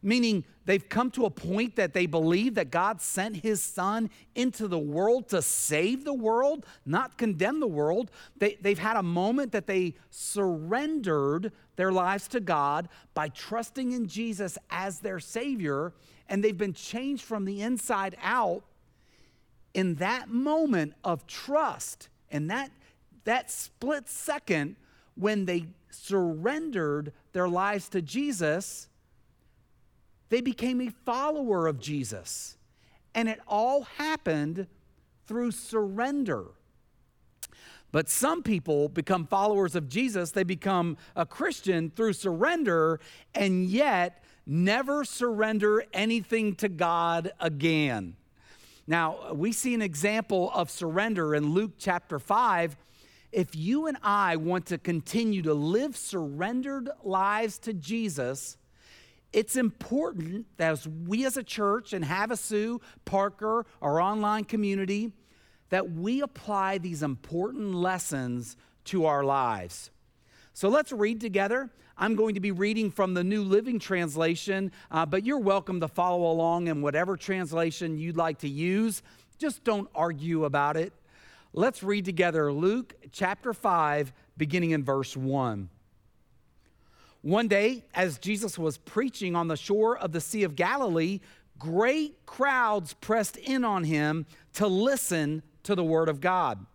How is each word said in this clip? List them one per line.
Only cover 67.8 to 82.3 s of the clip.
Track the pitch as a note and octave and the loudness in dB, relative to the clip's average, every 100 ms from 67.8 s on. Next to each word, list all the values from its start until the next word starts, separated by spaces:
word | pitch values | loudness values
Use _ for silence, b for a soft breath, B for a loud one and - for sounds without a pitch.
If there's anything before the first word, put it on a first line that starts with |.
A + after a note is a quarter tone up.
| F3+ F#3 - C#3+ B2+ B2 A#2 - b b | 0 0 -2 -4 -2 -4 -8 -16 b b
to | - F#3+ D#3+ | -4 2 2
our | C#3+ | 2
lives. | C#3 C#3 B2+ G#2 F2+ - - _ _ _ b b b | 2 2 2 0 -6 -12 -18 _ _ _ b b b
So | - G3 | -2 4
let's | C4+ D4+ | 4 2
read | B3 G#3 A3+ | 0 0 0
together. | A3+ F#3+ G3 A#3+ C4+ b b b | -2 0 2 0 -4 b b b
I'm | G3+ G#3+ | 0 4
going | A3 | 2
to | G3+ | 2
be | G3 | -2
reading | F3+ G3+ A3 G#3+ | 0 0 2 -2
from | - F#3 | 0 0
the | F3+ | 2
New | F3+ G#3+ | 2 0
Living | G3 G3 A#3 A#3 | 4 2 4 -4
Translation, | - F#3 E3+ D3 E3 E3+ - F#3+ F#3+ B B | -2 -2 -2 0 0 0 -2 -2 -2 B B
uh, | D#3+ D#3+ | -2 0
but | F#3 A3 | 0 0
you're | C#4+ | 0
welcome | G3 G3 F#3+ F#3 | 2 2 0 -4
to | D#3+ | -2
follow | - F3+ F3+ E3+ | 0 2 2 2
along | E3 E3 E3+ E3+ | 2 2 2 0
in | D3+ | 0
whatever | C#3+ D3 F3+ F#3 | 0 0 0 -2
translation | - F#3+ E3+ E3 E3 - E3+ D#3 | -2 -4 -2 0 0 -2 -4 -4
you'd | E3 E3 | -4 0
like | E3 D#3 | -2 -2
to | D3 | -6
use. | C#3 E3+ G3 A3+ G3 B B B - | -2 0 2 0 -2 B B B -6
Just | D4+ - | -4 -2
don't | - G#3 G3 - | -2 -2 -2 -2
argue | E3+ D3+ D#3+ D#3+ | -2 0 -2 0
about | D3+ C#3+ C#3+ D#3 | 2 2 2 0
it. | F3+ - _ B B B B | -2 -6 _ B B B B
Let's | - A3+ - | 0 0 0
read | F#3+ G#3 | -2 -2
together | F#3 E3+ F3 | -2 2 2